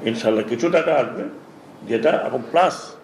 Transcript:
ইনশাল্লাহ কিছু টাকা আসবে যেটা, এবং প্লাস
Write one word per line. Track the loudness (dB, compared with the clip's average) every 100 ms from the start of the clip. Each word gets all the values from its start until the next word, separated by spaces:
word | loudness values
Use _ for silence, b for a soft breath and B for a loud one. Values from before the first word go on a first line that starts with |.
ইনশাল্লাহ | -4 0 2 2 0
কিছু | 0 2
টাকা | 2 2
আসবে | 2 0 -4 -10 -10 -20 -20 -20 -20 -4
যেটা, | 0 2
এবং | 2 -2 -4 0
প্লাস | 2 2 0 -12 -18